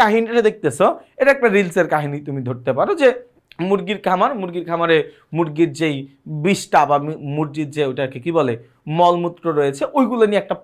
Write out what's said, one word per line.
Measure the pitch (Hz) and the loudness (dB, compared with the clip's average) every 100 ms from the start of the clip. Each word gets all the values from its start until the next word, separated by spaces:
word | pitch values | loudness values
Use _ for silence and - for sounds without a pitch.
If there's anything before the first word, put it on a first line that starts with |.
কাহিনীটা | 220 226 226 233 214 | 4 4 2 2 2
দেখতেছো, | 214 156 - 202 330 - - | 0 -2 2 2 2 -8 0
এটা | 269 269 | 2 4
একটা | 240 202 | 4 2
রিলসের | 180 185 160 | 2 0 0
কাহিনী | 156 147 143 147 | 0 -2 -6 -8
তুমি | 139 123 | -8 -6
ধরতে | 123 - 127 | -6 -4 0
পারো, | 196 349 | 0 2
যে | 269 - - _ _ - 180 | 2 2 -4 _ _ -8 -2
মুরগির | 196 175 202 185 | 0 -2 -4 -2
খামার, | 185 233 247 | 0 0 -2
মুরগির | 185 175 165 | -6 -8 -6
খামারে | 170 165 160 143 - _ 156 | -2 2 2 0 -8 _ -2
মুরগির | 165 151 165 135 | -2 0 0 0
যেই | 160 139 135 _ - 151 | -4 -4 -8 _ -12 -4
বিষটা | 165 196 - 170 143 | -2 -2 2 2 4
বা | 143 | 2
মি-, | 147 156 143 | -2 -8 -6
মুরগির | 147 151 147 147 147 | -4 -4 -6 -6 -4
যে | 139 | -4
ওটাকে | 127 131 123 | -2 -6 -6
কি | 165 165 | -4 0
বলে | 135 117 - _ - 160 | 0 -2 -10 _ -6 2
মলমূত্র | 175 175 170 170 165 147 | 4 2 -2 -4 -4 0
রয়েছে, | 143 139 262 285 | 0 -2 -2 0
ওইগুলো | 240 240 214 | 0 2 0
নিয়ে | 202 | 0
একটা | - 180 | -4 -2